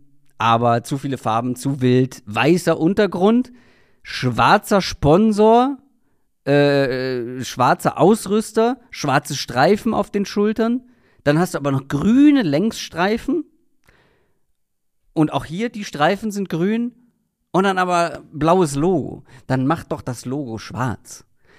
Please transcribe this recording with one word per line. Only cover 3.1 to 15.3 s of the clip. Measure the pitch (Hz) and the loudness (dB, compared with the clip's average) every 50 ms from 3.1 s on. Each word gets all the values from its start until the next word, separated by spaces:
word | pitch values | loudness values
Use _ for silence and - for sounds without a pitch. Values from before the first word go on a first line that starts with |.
| 175 175 185 208 233 247 254 - - - _ _ _ _ _ _ _ _ - | 0 2 2 4 4 2 0 -4 -10 -20 _ _ _ _ _ _ _ _ -18
schwarzer | - - - 131 127 117 123 120 135 196 208 - - 107 95 | -14 -10 -4 -4 -2 0 2 4 4 4 2 2 0 0 0
Sponsor, | - - - - - 139 156 190 220 220 208 202 214 220 226 240 254 277 277 - _ _ _ _ _ _ _ _ _ _ _ _ _ | 0 -2 -6 0 2 4 4 6 4 2 4 4 4 6 6 4 4 2 -2 -6 _ _ _ _ _ _ _ _ _ _ _ _ _
äh, | 139 143 143 143 143 139 139 139 127 131 127 127 131 127 123 117 120 127 131 117 | 2 2 4 4 4 4 2 2 0 -2 -2 -4 -4 -4 -6 -6 -8 -8 -10 -10
schwarzer | - - 131 127 135 175 - - 160 - - | -8 -2 0 2 2 2 0 0 -2 0 4
Ausrüster, | 147 190 226 - - 180 208 220 - - - 226 226 240 262 - _ _ | 4 4 4 2 0 -2 -2 -2 -2 -2 -2 0 0 0 -2 -4 _ _
schwarze | - - - 139 131 143 - - 147 | -12 -6 -4 -2 0 0 -2 -4 -8
Streifen | 127 - - 120 127 143 180 214 208 - 214 - | -8 -8 -6 0 0 2 2 2 0 0 -2 -2
auf | - 196 - | -2 -4 -4
den | - 202 196 | -4 -4 -4
Schultern, | - - 214 208 214 214 - 220 226 240 254 - _ _ _ _ _ _ _ _ | -4 -2 -2 -2 0 0 0 -2 -2 -2 -4 -6 _ _ _ _ _ _ _ _
dann | 147 147 | 0 2
hast | 160 185 180 - | 2 0 -2 -4
du | 147 | -6
aber | 139 143 | -4 -2
noch | 139 135 139 | -2 -2 -4
grüne | - 147 139 160 202 240 269 285 302 285 269 | -4 -4 -2 0 2 4 6 6 6 6 4
Längsstreifen | 208 151 139 151 208 226 - - - - - 160 180 202 220 233 - - 294 330 - - _ _ _ _ _ _ _ _ _ _ _ _ _ _ _ _ _ _ _ _ _ _ _ _ _ _ _ _ _ _ _ _ _ | 2 2 0 0 0 -2 -4 -6 -12 -10 -4 -4 -2 -2 -2 -4 -4 -4 -4 -4 -6 -8 _ _ _ _ _ _ _ _ _ _ _ _ _ _ _ _ _ _ _ _ _ _ _ _ _ _ _ _ _ _ _ _ _
und | 160 151 151 | 0 0 0